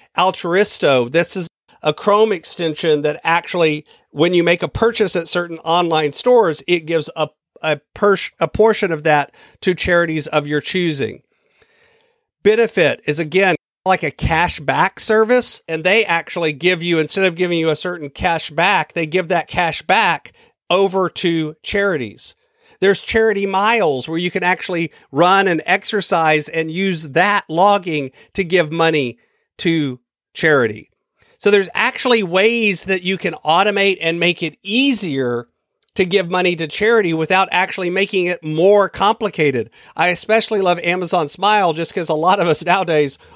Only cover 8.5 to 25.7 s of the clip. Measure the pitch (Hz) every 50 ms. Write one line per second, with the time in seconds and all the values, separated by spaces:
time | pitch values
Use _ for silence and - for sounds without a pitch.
8.5 | - - 208 226 208 - 214 180 165 151 147 160 151 147 143 - _ _ - -
9.5 | _ _ - 185 180 - - 180 175 170 170 165 160 156 143 151 - 151 147 147
10.5 | 147 147 - - - 185 175 170 151 135 135 104 - - _ _ _ _ _ _
11.5 | _ _ _ _ _ _ _ _ _ _ _ _ _ _ _ _ _ _ - 202
12.5 | 214 220 233 - - - 170 143 120 - - - 151 151 170 151 143 180 196 190
13.5 | 170 - _ _ _ _ - 185 185 180 - 147 - - - - 165 160 175 170
14.5 | - - 151 139 131 143 170 190 - - - - 220 220 220 214 247 254 240 -
15.5 | - - _ - 160 160 156 185 196 226 214 185 170 170 165 - - 180 170 160
16.5 | 151 131 143 180 185 165 165 175 170 160 151 151 - 196 190 185 165 165 180 175
17.5 | 175 165 160 160 151 147 - 185 180 170 151 139 - - - 180 170 160 - -
18.5 | 151 147 170 190 202 180 151 - - 170 165 156 151 185 180 160 185 170 160 -
19.5 | - 175 180 165 156 - - - 190 214 214 180 165 147 - - _ _ _ _
20.5 | _ _ _ - 175 190 196 196 175 190 185 170 - - - 180 165 165 156 151
21.5 | 156 _ - - - 202 202 202 180 143 123 104 95 - - - - _ _ _
22.5 | _ _ _ _ _ - 185 196 196 - - - - 226 220 226 208 196 202 196
23.5 | 190 190 202 214 233 233 196 156 139 127 123 - 160 165 180 175 - 190 180 180
24.5 | 185 185 - - 185 170 165 151 _ _ _ _ - 135 170 180 190 196 196 190
25.5 | 170 160 - -